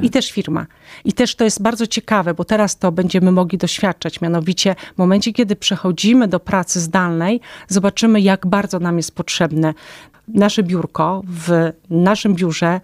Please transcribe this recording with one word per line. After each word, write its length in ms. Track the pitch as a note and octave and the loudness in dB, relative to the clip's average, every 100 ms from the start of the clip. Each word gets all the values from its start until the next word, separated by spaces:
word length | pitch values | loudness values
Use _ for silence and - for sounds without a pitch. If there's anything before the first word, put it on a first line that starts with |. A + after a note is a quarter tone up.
i 80 | A#3 | 0
też 220 | C4+ - | 0 -2
firma. 340 | - F#3 E3 D#3+ _ - - - | -4 -4 -4 -6 _ -20 -10 -4
I 80 | |
też 220 | - B3 - | 0 0 0
to 80 | |
jest 180 | A3+ G3+ | 0 0
bardzo 260 | G#3 A#3 A3+ | -2 -2 -4
ciekawe, 460 | - - G#3+ F3 | -4 -2 0 0
bo 100 | E3 F3 | -2 -2
teraz 320 | G#3+ G#3 - | 0 0 0
to 140 | F#3 | -2
będziemy 400 | E3 F#3 F#3 F#3 | 0 0 2 4
mogli 260 | F#3 F3+ F3+ | 4 2 0
doświadczać, 640 | F3 - G3+ E3+ E3 - | -4 -2 -2 -2 -8 -6
mianowicie 540 | E3+ E3+ D#3+ F3+ G3 F3+ - - | -2 -2 -2 -2 -2 -2 -6 0
w 20 | |
momencie, 360 | F3+ G3+ G#3+ | 2 2 2
kiedy 220 | A3 A3+ G#3 | 0 0 -2
przechodzimy 720 | - G3 F#3 E3+ G#3 B3+ A3 | -2 -2 -2 0 2 4 4
do 120 | F3 | 0
pracy 400 | - F#3+ F3 F#3 | -2 -2 -2 -2
zdalnej, 600 | E3 F#3+ F3+ E3 E3+ A#3 - - - | -2 0 0 0 0 -2 -4 -18 -4
zobaczymy, 540 | G3 G3 - A3+ G#3+ | 0 0 2 2 4
jak 260 | G3 F#3+ F#3 | 4 2 2
bardzo 320 | G3 G3+ F#3 | 0 -2 -4
nam 180 | F3 E3+ | -2 -2
jest 180 | D#3 - | -4 -6
potrzebne 580 | E3+ - E3 D#3 D#3+ D3+ - - - _ - | -6 -2 -2 0 0 -2 -10 -20 -20 _ -4
nasze 360 | A3 G3+ G#3+ | 0 2 2
biurko 580 | F3 F3+ - - D#3+ F#3+ F#3+ | 0 -2 -4 -2 -2 -2 -8
w 440 | F3 E3 E3+ E3 E3 - | -8 0 2 0 -4 -4
naszym 460 | E3+ F3+ G#3+ G#3+ F3 | 2 2 2 0 0
biurze. 460 | F3+ D#3+ E3+ F3+ | 0 0 -2 -2